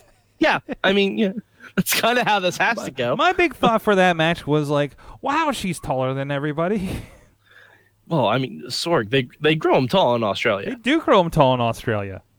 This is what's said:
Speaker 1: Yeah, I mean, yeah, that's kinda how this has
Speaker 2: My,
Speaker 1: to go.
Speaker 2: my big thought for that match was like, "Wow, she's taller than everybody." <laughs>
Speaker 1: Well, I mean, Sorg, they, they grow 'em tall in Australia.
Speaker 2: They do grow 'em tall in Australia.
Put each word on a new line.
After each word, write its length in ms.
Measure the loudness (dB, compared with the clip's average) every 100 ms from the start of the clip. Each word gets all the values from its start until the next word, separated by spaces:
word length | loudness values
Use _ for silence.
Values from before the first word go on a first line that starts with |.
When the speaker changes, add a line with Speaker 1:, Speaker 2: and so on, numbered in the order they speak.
| _ _ _ -2
Speaker 1:
Yeah, 180 | -2 -2 -6 -4 0
I 80 |
mean, 240 | 2 0 0
yeah, 160 | -2 -2 -12 _ -6 -4
that's 240 | -2 0
kinda 240 | 0 0
how 160 | 2 0
this 160 | 0 0
has 200 | -2 -2
Speaker 2:
My, 80 | -6
Speaker 1:
to 60 |
go. 240 | -4 -2 2
Speaker 2:
my 160 | 2
big 220 | 2 0 2
thought 260 | 2 2
for 140 | 2 4
that 200 | 4 4
match 300 | 0 0 0
was 220 | 0 0
like, 260 | -2 -2 -8 -20 -10
"Wow, 300 | -4 -2 -2
she's 280 | -2 -6 -6
taller 340 | -4 -4 -2
than 160 | -4 -4
everybody." 580 | -4 -4 -2 -2 -2 -4
<laughs> 60 | -8 -12 -20 _ _ _ -20 -20 _ _ _ -4
Speaker 1:
Well, 180 | 0 2
I 140 | 0
mean, 240 | -2 -8 -10
Sorg, 420 | -6 0 0 2
they, 160 | -2 -2 -2
they 140 | 0
grow 220 | 2 2 2
'em 120 | 2
tall 280 | 2 2 2
in 80 |
Australia. 460 | 0 0 -2 -2 -4
Speaker 2:
They 40 | -6
do 220 | -2 0
grow 200 | 4 4
'em 100 | 4
tall 240 | 2 2
in 80 | 2
Australia. 600 | -2 -2 -4 -4 -6 -12 -18